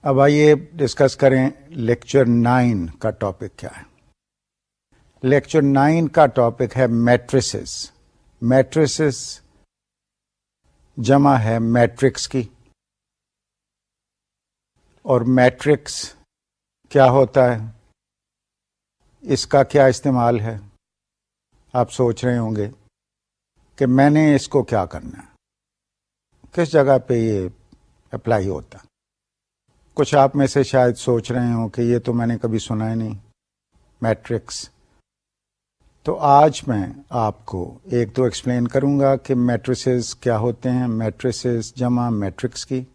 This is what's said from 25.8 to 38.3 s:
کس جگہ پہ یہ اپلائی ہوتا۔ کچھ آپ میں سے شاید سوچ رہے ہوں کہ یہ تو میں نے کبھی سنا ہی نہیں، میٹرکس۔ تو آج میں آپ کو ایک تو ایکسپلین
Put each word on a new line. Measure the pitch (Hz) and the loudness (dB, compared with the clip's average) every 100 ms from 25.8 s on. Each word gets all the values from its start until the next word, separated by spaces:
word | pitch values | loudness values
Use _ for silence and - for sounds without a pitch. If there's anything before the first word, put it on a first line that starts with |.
| _ _ _ _ _ _ _ | _ _ _ _ _ _ _
کس | - 160 | -6 2
جگہ | 156 135 131 - | 2 4 2 0
پہ | |
یہ | 120 113 104 92 - _ _ _ _ _ | -2 0 -2 -6 -12 _ _ _ _ _
اپلائی | 110 - 110 95 | -10 -2 -2 -2
ہوتا۔ | 76 - - _ _ _ _ _ _ _ _ _ _ _ - | -8 -12 -20 _ _ _ _ _ _ _ _ _ _ _ -4
کچھ | 139 143 | 0 2
آپ | 135 143 | 2 2
میں | 135 | -2
سے | 143 | 0
شاید | 131 135 123 120 | 0 2 0 -2
سوچ | - 117 - | -2 -4 -2
رہے | 123 120 | -4 -4
ہوں | 117 110 | -4 -6
کہ | - | -4
یہ | 120 120 | -2 -2
تو | 120 | -2
میں | 120 117 | -4 -4
نے | 113 | -4
کبھی | 117 110 | -4 -6
سنا | - 110 110 | -6 -6 -4
ہی | 113 | -6
نہیں، | 110 101 _ _ _ _ _ _ _ _ | -8 -12 _ _ _ _ _ _ _ _
میٹرکس۔ | 113 107 - 117 - - - _ _ _ _ _ _ _ _ _ _ _ _ _ - | -4 -4 -4 -8 -8 -16 -16 _ _ _ _ _ _ _ _ _ _ _ _ _ -6
تو | - | -2
آج | 147 139 151 139 - | 4 6 4 0 -6
میں | 107 92 127 - | -4 -6 -12 -8
آپ | 120 110 - - | -4 -4 -6 -12
کو | 92 87 - | -10 -10 -14
ایک | - 120 113 117 | -6 -4 -4 -2
تو | |
ایکسپلین | 123 | -4